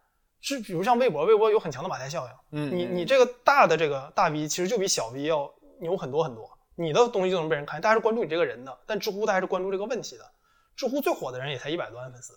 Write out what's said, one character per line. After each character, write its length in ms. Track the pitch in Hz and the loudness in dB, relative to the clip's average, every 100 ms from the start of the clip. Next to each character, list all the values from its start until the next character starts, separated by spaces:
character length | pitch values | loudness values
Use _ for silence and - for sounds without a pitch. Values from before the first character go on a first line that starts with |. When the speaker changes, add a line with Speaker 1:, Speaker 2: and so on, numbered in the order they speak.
| _ _ _ _ | _ _ _ _
Speaker 1:
是， 180 | - 277 | -8 -6
比 140 | 202 | -4
如 100 | 170 | -2
像 160 | 208 240 | 2 4
微 100 | 254 | 4
博， 140 | 147 | 2
微 140 | 180 214 | 4 6
博 120 | 220 | 6
有 80 | 214 | 4
很 140 | 165 | 0
强 100 | 127 | -6
的 60 | 175 | -8
马 100 | 127 | -8
太 120 | 135 | -8
效 180 | 160 123 | -8 -10
应。 320 | - _ 151 | -16 _ -6
Speaker 2:
嗯， 160 | 147 180 | -4 -2
Speaker 1:
你， 100 | 180 | -2
Speaker 2:
嗯。 100 | 180 | -2
Speaker 1:
你 100 | 170 | 4
这 120 | 269 | 6
个 80 | 247 - | 4 4
大 220 | - 277 190 | 4 6 6
的 120 | 160 | 6
这 100 | 156 | 2
个 240 | 135 147 | -2 -4
大 140 | 214 175 | 0 2
V 200 | 151 151 | 0 -4
其 80 | - | -2
实 100 | 185 | -2
就 100 | 233 | 0
比 80 | 190 | 0
小 220 | - 117 | -2 -4
V 140 | 131 | -4
要 260 | 147 151 143 _ _ - | -2 -2 -4 _ _ -10
牛 160 | 165 180 | -4 -4
很 140 | 151 | -2
多 140 | 147 | 0
很 100 | 156 | -2
多， 160 | 113 104 - _ - | -4 -16 -20 _ -6
你 160 | 165 | 0
的 140 | 175 240 | 4 4
东 140 | 214 | 2
西 80 | 185 | 0
就 80 | 185 | 0
能 80 | 156 | 0
被 80 | 147 | -4
人 100 | 147 | -4
看， 140 | 151 | -2
大 100 | 214 | 2
家 40 | |
是 60 | 226 | 4
关 160 | 220 226 | 2 0
注 80 | |
你 60 | 156 | -2
这 80 | 165 | 0
个 80 | 147 | -2
人 180 | 117 | -4
的， 140 | 262 - - | -14 -16 -8
但 140 | 208 | -6
知 100 | 220 | -4
乎 160 | 190 214 | -2 0
大 80 | |
家 60 | 190 | 0
是 60 | 180 | 0
关 160 | 185 | -4
注 100 | 190 | -2
这 60 | 190 | -4
个 80 | 214 | -4
问 160 | 233 | -6
题 160 | 151 - | -8 -16
的。 60 | - _ _ _ _ - | -20 _ _ _ _ -8
知 120 | 226 | -4
乎 120 | 285 | 0
最 140 | 339 | 0
火 180 | - 139 | -2 -4
的 60 | 127 | -6
人 140 | 139 | -8
也 60 | 131 | -6
才 120 | 143 | -6
一 80 | 165 | -6
百 120 | 110 | -6
多 100 | 120 | -12
万 120 | 131 | -16
粉 80 | - | -16
丝。 160 | - | -20